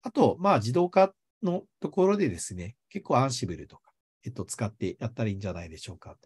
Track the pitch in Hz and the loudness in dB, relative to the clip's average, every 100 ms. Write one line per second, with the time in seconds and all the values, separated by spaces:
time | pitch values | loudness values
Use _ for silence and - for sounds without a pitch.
0 | 262 - 139 90 190 160 107 139 180 190 | -4 4 4 4 2 2 2 0 2 4
1 | 190 _ _ _ 185 175 - _ 156 170 | 4 _ _ _ -4 -4 -6 _ -6 2
2 | 185 208 165 85 - 90 87 - _ 104 | 2 4 0 -2 -10 -10 -10 -14 _ -14
3 | - 131 135 123 87 85 - - _ _ | 0 2 2 0 -6 -8 -12 -20 _ _
4 | _ _ - 123 95 - 110 _ 95 - | _ _ -14 -10 -10 -6 -6 _ -8 -6
5 | 120 - 110 98 101 87 87 80 - 90 | -10 -4 -4 -4 -6 -8 -12 -14 -16 -16
6 | - - | -18 -20